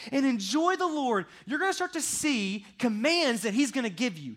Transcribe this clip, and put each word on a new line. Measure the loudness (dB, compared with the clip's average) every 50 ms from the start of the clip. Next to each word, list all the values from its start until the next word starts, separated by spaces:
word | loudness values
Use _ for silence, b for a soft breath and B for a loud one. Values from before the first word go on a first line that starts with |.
| B B
and | 0 2 2
enjoy | 2 2 0 0 0 0 2 4 4 4
the | 2 2
Lord, | 0 0 0 0 0 0 0 -2 B B B B
you're | B -2 0
gonna | 0 0
start | 0 0 -2 -4 -4
to | -4
see | -4 -4 -2 0 0 0 2 2 0 -2 -4 -4 B B B B
commands | 0 0 0 2 2 2 4 4 2 2 0 0 -2
that | 0 2
he's | 2 2 2
gonna | 0 -2 -2 -2
give | -2 -2 -2 -2 -2 -4
you. | -10 -10 -8